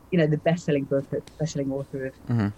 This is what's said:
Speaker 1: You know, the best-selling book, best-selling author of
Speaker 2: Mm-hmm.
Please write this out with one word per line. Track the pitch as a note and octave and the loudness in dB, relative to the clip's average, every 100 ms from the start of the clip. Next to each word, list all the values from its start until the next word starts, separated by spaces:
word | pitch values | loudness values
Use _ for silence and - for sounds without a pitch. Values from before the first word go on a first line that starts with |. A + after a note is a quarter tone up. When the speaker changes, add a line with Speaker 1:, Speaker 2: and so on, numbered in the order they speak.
| - | -2
Speaker 1:
You | F3 | 2
know, | D3+ | 4
the | D3+ | 4
best-selling | E3 E3+ - C#3+ | 2 0 0 0
book, | C3+ C#3 C#3+ C3+ - - | 2 -2 -2 -6 -6 -6
best-selling | D#3 C#3+ C3+ | -4 -2 -4
author | C#3 C#3 C3+ C3 | -4 -6 -8 -10
of | - - | -8 -2
Speaker 2:
Mm-hmm. | A#2 G2+ | 0 0